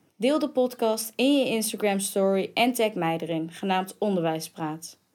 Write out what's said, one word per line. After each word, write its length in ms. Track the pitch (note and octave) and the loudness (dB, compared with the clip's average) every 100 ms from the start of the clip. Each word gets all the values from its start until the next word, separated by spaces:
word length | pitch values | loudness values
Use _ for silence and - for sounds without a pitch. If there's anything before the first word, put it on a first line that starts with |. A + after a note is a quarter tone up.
| _ - | _ -2
Deel 220 | A#3+ D4+ | 0 2
de 100 | C#4+ | 0
podcast 640 | B3+ B3+ - A3+ A3 - - | 0 0 0 -2 -2 -4 0
in 220 | C4 C#4+ | 2 4
je 60 | |
Instagram 540 | B3+ A3+ G#3+ G#3 G#3 G3 | 2 0 -2 -2 0 0
story 520 | G3 G3 G3 G3 - | -2 0 2 2 0
en 180 | - A#3+ | 2 2
tag 220 | B3 A3 | 2 0
mij 240 | G3+ E3 E3 | 0 -2 -2
erin, 320 | D#3+ E3 E3 | -2 -4 -4
genaamd 480 | - G3 F#3 F#3+ - | -6 -2 0 -2 -2
Onderwijspraat. 1000 | G#3 F#3 E3 D#3+ D#3+ - D#3 D#3+ - - _ | 0 2 0 -2 -6 -8 -6 -6 -12 -20 _